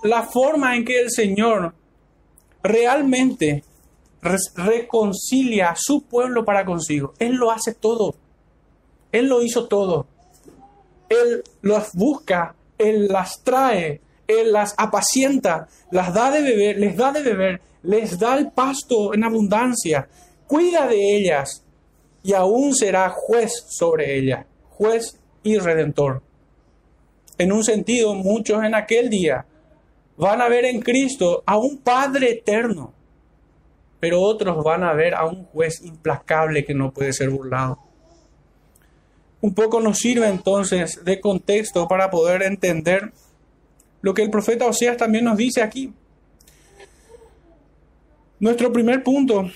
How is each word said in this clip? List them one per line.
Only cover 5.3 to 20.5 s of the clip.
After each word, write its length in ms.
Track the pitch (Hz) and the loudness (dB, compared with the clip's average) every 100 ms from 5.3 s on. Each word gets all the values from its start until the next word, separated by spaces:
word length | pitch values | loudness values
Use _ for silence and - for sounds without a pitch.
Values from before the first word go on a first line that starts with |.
| 262 254 208 175 | 0 2 2 0
a 60 | 170 | -2
su 280 | - 285 | -2 -2
pueblo 420 | - 240 254 240 220 | 0 -2 0 0 0
para 180 | 196 | 0
consigo. 480 | 185 170 151 147 139 - | 0 -4 -2 -4 -4 -4
Él 160 | 233 | -2
lo 160 | 254 226 | 0 0
hace 240 | 226 226 | 0 -4
todo. 400 | 220 214 233 180 - _ _ _ _ _ _ _ _ _ | -4 -2 0 -2 -6 _ _ _ _ _ _ _ _ _
Él 140 | 220 269 | 0 2
lo 160 | 247 | 2
hizo 260 | 240 233 233 | 0 -2 -2
todo. 380 | 202 196 156 - _ _ _ - - - _ _ _ - | 0 0 -2 -4 _ _ _ -20 -20 -20 _ _ _ 0
Él 320 | 233 240 233 - _ | 2 2 0 -6 _
las 320 | - 208 208 | 0 0 -2
busca, 640 | 170 247 269 - 180 165 - _ - | -2 0 0 -2 -2 -2 -10 _ -2
Él 300 | 214 214 202 | 0 2 0
las 340 | 190 180 - | 0 -4 -6
trae, 580 | - 262 262 202 160 147 _ _ - | -2 2 2 0 -2 -8 _ _ 0
Él 260 | 220 226 | 2 2
las 220 | 208 208 - | 2 0 -2
apacienta, 920 | 214 202 - 262 269 269 180 160 - _ - | -2 0 0 0 2 0 0 -2 -6 _ -4
las 240 | 185 175 | -2 0
da 160 | 196 262 | 0 2
de 100 | 302 | 2
beber, 380 | 285 214 208 196 | 2 2 0 0
les 180 | 202 165 | 0 0
da 160 | 262 | 0
de 100 | 302 | 0
beber, 380 | 269 190 190 180 _ _ | -2 0 -2 -4 _ _
les 360 | 170 214 208 175 | -2 0 0 -2
da 160 | 226 269 | 0 0
el 120 | 294 | 0
pasto 640 | - 262 269 - 233 202 | 0 -2 -2 -2 0 0
en 120 | 208 | 0
abundancia, 840 | 226 220 202 208 254 233 160 143 - _ - _ | 0 0 2 2 0 -2 -2 -2 -4 _ -20 _
cuida 400 | - | -2